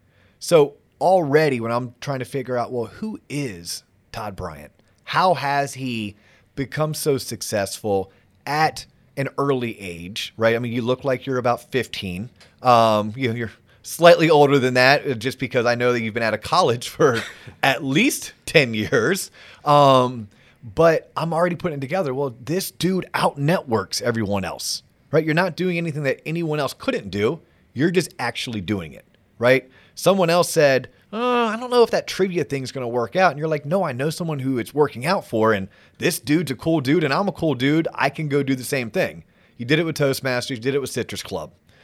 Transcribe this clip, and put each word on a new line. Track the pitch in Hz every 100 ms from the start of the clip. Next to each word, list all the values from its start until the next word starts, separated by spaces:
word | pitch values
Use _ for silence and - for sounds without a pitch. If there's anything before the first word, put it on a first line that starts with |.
| _ _ _ _
So | - 170 143 - _ _
already | 160 185 147 147 156 127
when | 113
I'm | 117 123 -
trying | - 135
to | 123
figure | 139 127 123
out, | 110
well, | 123 110
who | - 214 208 _
is | 143 139 90 85 - _ _ _
Todd | - 107 98
Bryant? | 90 76 73 _ _ _
How | - 156 185 147
has | 139 143 139 131
he | 135 117 104 98 _ _ _ -
become | 135 - 156 151
so | 156 135
successful | - 117 - 107 98 - 110 98 95 _ _ _ -
at | 151 156 - - _ _ -
an | 135 -
early | 143 135 120 107
age, | 98 85 87 110 - -
right? | 113 117
I |
mean, | 120
you | 117
look | 117 127
like | 139 127 135
you're | 127
about | 123 120 -
fifteen. | 131 110 - 98 90 120 _ - _
Um, | 123 120 113 107 107 113
you | 127
know, | 117
you're | 113 - _ _
slightly | - - 170 170 160
older | 151 143 143
than | 127
that, | 123 127 143 143
uh, |
just | 120 113 -
because | 131 131 117
I | 120
know | 123
that | 123
you've | 113 107
been |
out | 113
of | 107
college | - 165 175 117 -
for | - 156 117 - -
<laughs> | - -
at | 135 127
least | 135 139 247 - - - -
ten | - 127
years. | 110 107 135 113 190 - - - -
Um, | - 147 143 131 127 127 104 _ _ _
but | 120 98 165 156 - -
I'm | 160
already | 160 180 170
putting | 180 143
it |
together. | 135 180 156
Well, | 131 143 117
this | 120 170 -
dude | - 165 190 -
out-networks | - 180 143 143 175 - 110 95 -
everyone | 120 113 101 98
else, | 90 73 - - _ _ _
right? | 151
You're | 160 151
not | 185 156
doing | 180 170
anything | 170 147
that | 139 127 -
anyone | 165 165 151
else | 135
couldn't | - - 226 98
do. | 98 107 160 _ _ _
You're | 110 160
just | 185 165 -
actually | 120 - - 110
doing | 87 104 82
it, | 60 _ _ _ _
right? | 117 131 - _ _
Someone | - - 196 170
else | 175 170
said, | - 143 131 - _ _
"Uh, | 208 247 247 233
I | 220
don't | 247
know | 247
if | 226
that | 185 -
trivia | - 196 175
thing's | 147 139 131
gonna | 139 120
work | 120 117 180
out." | 185
And | 143
you're | 160
like, | 151 139
"No, | 190
I | 170
know | 120 143
someone | 160 170 147
who | 131 127
it's | -
working | 143 151 117 135
out | 190 -
for. | 113 110
And | 104 95 - _ _
this | 123 165
dude's | 110 151 165
a | 127
cool | 160 165
dude, | 127 170
and | 151
I'm | 147 202
a |
cool | - 165
dude. | 127 135 156 160
I | - 135
can | - 151
go | 143
do | 131 131
the |
same | 120 139 117
thing." | 190 131 82 - _ _ _
You | 120
did | 156
it | 170
with | 151
Toastmasters. | 147 131 135 123 -
You | 131
did | 120 135
it |
with | 127
Citrus | - 107 98
Club. | - 85 78 _ _ _